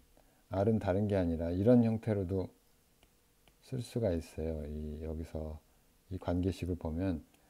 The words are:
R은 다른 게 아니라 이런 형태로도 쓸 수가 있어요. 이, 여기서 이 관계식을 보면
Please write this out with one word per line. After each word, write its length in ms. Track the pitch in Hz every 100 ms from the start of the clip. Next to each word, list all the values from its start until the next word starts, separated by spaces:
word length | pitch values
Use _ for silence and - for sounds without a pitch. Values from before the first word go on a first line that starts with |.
| _ _ _ _ -
R은 300 | 95 101 110
다른 300 | 104 95 104
게 80 | 98
아니라 320 | 85 80 82
이런 320 | 90 104 123
형태로도 640 | 113 110 - 101 90 95 87 _ _ _ _ _ _ _ _ _ _ _
쓸 180 | - 127
수가 300 | 120 123 110
있어요. 520 | 85 - - 80 78 73
이, 360 | 76 76 76
여기서 560 | 80 80 82 78 78 78 _ _ _ _ -
이 80 | 92
관계식을 580 | - 90 92 - 87 85
보면 460 | 80 80 95 80 - _